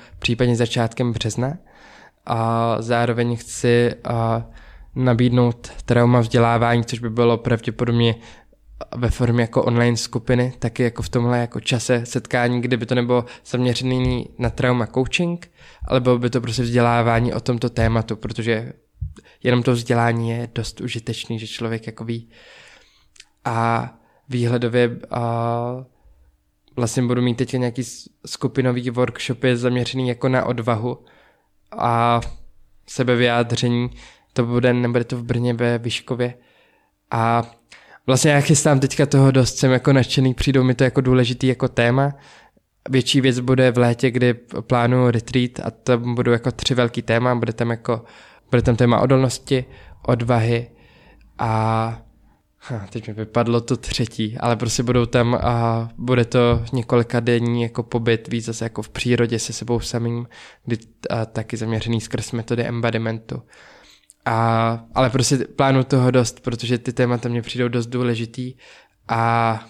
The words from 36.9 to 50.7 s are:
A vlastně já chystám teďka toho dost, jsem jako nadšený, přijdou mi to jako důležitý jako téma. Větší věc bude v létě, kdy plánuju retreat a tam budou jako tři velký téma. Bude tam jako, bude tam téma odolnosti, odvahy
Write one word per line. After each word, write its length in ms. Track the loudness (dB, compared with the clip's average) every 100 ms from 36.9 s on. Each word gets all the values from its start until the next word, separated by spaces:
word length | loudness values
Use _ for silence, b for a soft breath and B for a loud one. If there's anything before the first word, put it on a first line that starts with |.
| b -6
A 400 | -2 2 0 -2 _ _ B B B 0
vlastně 240 | 2 4
já 100 | 4
chystám 400 | 4 4 4 2
teďka 260 | 2 0 2
toho 240 | 6 6
dost, 280 | 6 2 2
jsem 120 | 2
jako 220 | 4 4
nadšený, 420 | 4 4 2 2
přijdou 300 | 2 2 4
mi 100 | 4
to 100 | 4
jako 160 | 2 2
důležitý 460 | 2 4 2 0 0
jako 220 | 0 -2
téma. 460 | 2 2 2 0 -4 B B B B _ _ -2
Větší 300 | 0 2 2
věc 200 | 2 2
bude 300 | 2 4 4
v 80 | 4
létě, 320 | 2 2 0
kdy 240 | 2 2 0 -6 -10
plánuju 500 | -2 2 2 4 2
retreat 500 | 2 0 -2 -2 -4
a 80 | -10
tam 440 | -4 0 0 0
budou 180 | -2 0
jako 200 | 0 0
tři 220 | -4 -2
velký 280 | 0 0 -2
téma. 320 | 0 0 2
Bude 180 | 0 -2
tam 180 | -2 -4
jako, 340 | -4 -4 -4 -6 B B B _
bude 120 | 2
tam 140 | 4 4
téma 240 | 4 4
odolnosti, 640 | 4 4 2 -2 -2 -2 -2 B B B
odvahy 680 | -2 0 0 2 2 0 -4